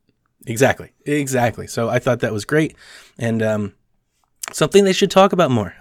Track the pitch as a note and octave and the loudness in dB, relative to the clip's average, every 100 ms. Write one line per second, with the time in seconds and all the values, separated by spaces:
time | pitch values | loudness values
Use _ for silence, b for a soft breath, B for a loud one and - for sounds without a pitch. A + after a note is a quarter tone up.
0 | _ _ _ _ - A#2 B2+ - - _ | _ _ _ _ -10 0 0 0 -8 _
1 | - D3 C#3 B2+ A#2+ - F#2+ - A2+ A2+ | -6 -4 -2 -2 -2 -4 -10 -6 -4 -2
2 | - A#2 A#2+ A2 G2 D3+ D#3 - B B | -2 -2 -4 -6 -4 -2 -2 -6 B B
3 | B B A#2 A2+ A2+ G#2+ G2+ - _ _ | B B -4 -2 -2 -2 -6 -10 _ _
4 | _ _ _ _ - - D#3 G3 G3 F#3 | _ _ _ _ -10 -2 2 4 4 2
5 | G3+ F#3+ G3 F3+ D#3+ A#2+ F#2+ - | 2 4 4 4 2 2 -2 -8